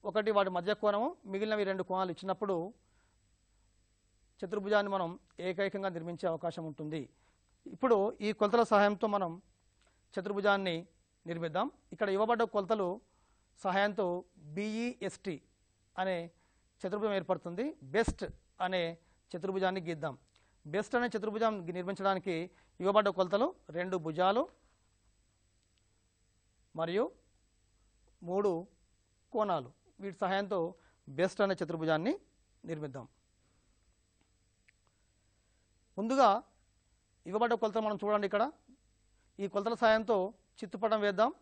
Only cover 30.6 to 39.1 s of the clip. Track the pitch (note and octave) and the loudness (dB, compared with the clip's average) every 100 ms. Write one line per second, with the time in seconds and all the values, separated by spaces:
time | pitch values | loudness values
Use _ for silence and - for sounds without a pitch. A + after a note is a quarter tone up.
30.6 | E3 F#3 _ _ - C#3 F#3 - G3+ F#3+ | -2 -6 _ _ -14 0 0 2 0 2
31.6 | E3 E3 D#3+ D#3 F#3 G4 _ _ _ _ | -2 -2 0 2 2 -4 _ _ _ _
32.6 | - D#3+ D3+ C3 A#2 _ _ _ _ _ | -10 -8 -8 -10 -16 _ _ _ _ _
33.6 | _ _ _ _ _ _ _ _ _ _ | _ _ _ _ _ _ _ _ _ _
34.6 | _ _ _ _ _ _ _ _ _ _ | _ _ _ _ _ _ _ _ _ _
35.6 | _ _ _ - A3 C4+ A#3+ G3+ - _ | _ _ _ -6 -2 6 6 6 -2 _
36.6 | _ _ _ _ _ _ - G3+ A#3 A#3 | _ _ _ _ _ _ -6 0 2 2
37.6 | A3 G#3 G#3+ G#3 G3+ G#3 G3+ G#3 B3+ - | 0 0 -2 -2 0 0 2 0 0 -4
38.6 | _ - _ _ _ | _ -20 _ _ _